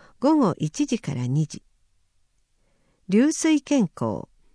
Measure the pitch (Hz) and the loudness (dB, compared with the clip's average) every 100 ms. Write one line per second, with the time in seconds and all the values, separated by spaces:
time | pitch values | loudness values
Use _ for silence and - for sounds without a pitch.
0 | - - 262 311 220 - 156 - 294 226 | -20 -4 0 2 2 0 -6 -4 -4 -4
1 | - 143 123 139 156 - _ _ _ _ | -4 -6 -2 -2 -2 -6 _ _ _ _
2 | _ _ _ _ _ _ _ _ _ _ | _ _ _ _ _ _ _ _ _ _
3 | - 196 277 320 320 302 - 285 196 - | -2 2 2 2 2 2 2 0 0 -2
4 | 117 82 - _ _ | -6 -6 -10 _ _